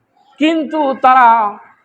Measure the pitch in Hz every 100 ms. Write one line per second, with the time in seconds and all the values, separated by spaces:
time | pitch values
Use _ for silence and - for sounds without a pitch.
0 | _ _ _ - 311 320 277 311 277 262
1 | 262 254 233 226 208 214 - _